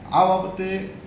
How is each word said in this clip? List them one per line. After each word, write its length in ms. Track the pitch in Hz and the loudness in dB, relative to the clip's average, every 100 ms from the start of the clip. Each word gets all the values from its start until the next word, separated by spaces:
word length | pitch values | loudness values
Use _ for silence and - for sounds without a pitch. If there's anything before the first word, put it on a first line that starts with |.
| - | 0
આ 140 | 147 185 | 4 4
બાબતે 640 | 185 190 - 190 190 190 - | 4 -2 -6 -4 -4 -6 -12